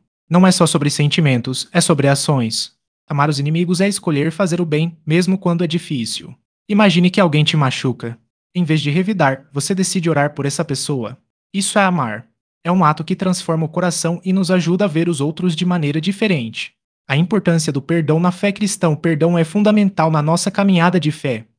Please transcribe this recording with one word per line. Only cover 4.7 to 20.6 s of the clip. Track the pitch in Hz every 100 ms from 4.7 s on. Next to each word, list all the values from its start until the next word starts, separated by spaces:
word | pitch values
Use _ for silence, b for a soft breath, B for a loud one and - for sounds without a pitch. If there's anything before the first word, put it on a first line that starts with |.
| 151 170 - -
mesmo | 165 180 190
quando | 180 170
é | 170
difícil. | 165 - 139 113 - - - _ _ -
Imagine | 208 208 165 180
que | 196
alguém | 180 151
te | 151 156
machuca. | 135 - 131 117 117 113 _ _ _
Em | 180
vez | 160 160
de | 143
revidar, | 160 190 196 143 135 -
você | 143 -
decide | 190 185 190 165
orar | 143 147
por | - 143
essa | 139
pessoa. | 156 135 - 139 107 127 _ _ _
Isso | 196 196 208
é |
amar. | 190 175 120 107 - _ _ _
É | 170
um | 185
ato | 151 151
que | 156 185
transforma | 185 180 - 165 156
o |
coração | 180 175 165 165 170
e | 185
nos | 190 175
ajuda | 185 165 180
a | 202
ver | 151 170
os | 143
outros | 147 156 180 160
de | 180
maneira | 180 147 156
diferente. | 170 196 220 160 113 - - _ _ _ -
A | 139
importância | 175 214 180 165 156
do | 139
perdão | 135 170 151 156
na | 180
fé | 180 202
cristã. | 202 208 - 170
O | 151
perdão | 170 151 165 175
é |
fundamental | 160 208 208 214 196 196 160
na | 160
nossa | 151 175 202
caminhada | 196